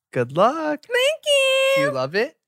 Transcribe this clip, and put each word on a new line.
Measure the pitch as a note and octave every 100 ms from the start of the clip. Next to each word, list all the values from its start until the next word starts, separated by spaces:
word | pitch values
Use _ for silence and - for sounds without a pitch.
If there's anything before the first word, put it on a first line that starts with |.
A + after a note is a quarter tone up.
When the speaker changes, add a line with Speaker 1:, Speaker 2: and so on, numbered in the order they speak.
| _
Speaker 1:
Good | C3 B2 D3
luck. | G#3+ D#4+ D#4 D4
Speaker 2:
Thank | - B4 C5 D#5 D5+
you. | C#5+ C5+ C5+ C5+ C5+
Speaker 1:
Do |
you | C#5
love | C3 C3 F#3
it? | C4+ -